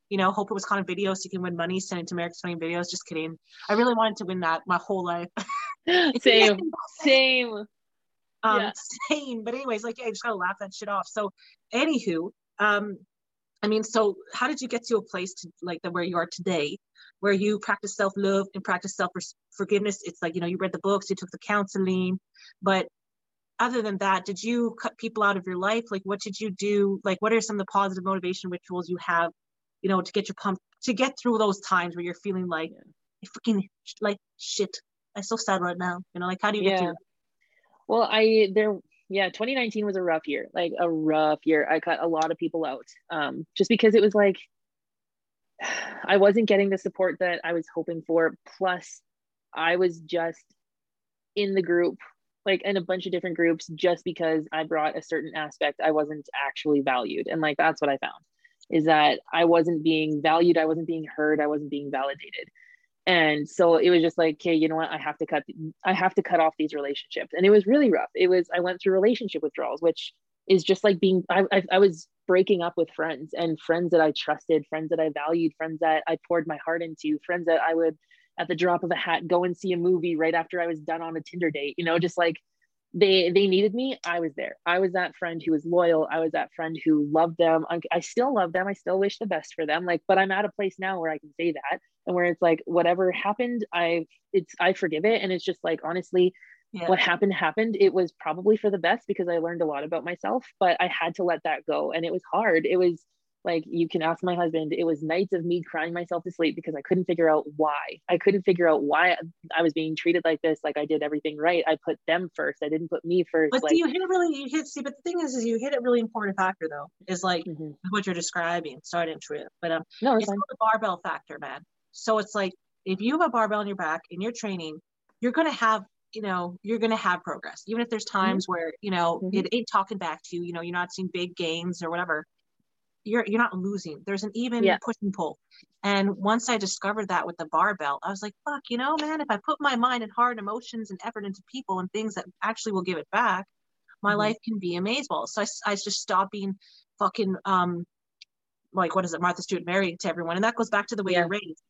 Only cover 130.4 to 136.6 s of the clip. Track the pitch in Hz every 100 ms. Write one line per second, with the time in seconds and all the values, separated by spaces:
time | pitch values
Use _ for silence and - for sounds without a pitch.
130.4 | 175 170 170 175 175 - 185 180 180 175
131.4 | 170 165 175 170 165 170 170 156 151 _
132.4 | _ _ _ _ _ _ 208 233 220 220
133.4 | 233 185 190 202 165 147 - 196 214 220
134.4 | 240 233 226 - - 226 202 190 156 -
135.4 | _ _ _ _ 202 196 202 202 196 233
136.4 | 233 226